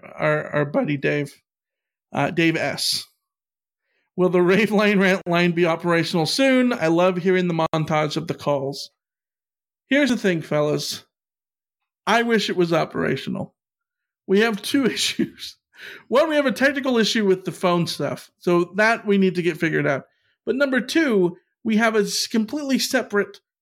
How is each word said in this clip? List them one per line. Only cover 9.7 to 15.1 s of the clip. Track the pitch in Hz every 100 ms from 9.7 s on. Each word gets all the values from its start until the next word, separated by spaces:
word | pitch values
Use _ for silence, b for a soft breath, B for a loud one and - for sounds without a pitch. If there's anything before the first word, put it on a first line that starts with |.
| _ _
Here's | 277 269
the | 233
thing, | 196 165
fellas. | - 151 151 147 - - - _ _ _ _ _ _ _ _ _ -
I | 226
wish | 233 220 -
it | 180
was | 170
operational. | 165 151 - 160 139 - - - _ _ _ _ _ _ _ -
We | 196
have | 226 202
two | - 277 240
<laughs> |
issues. | - -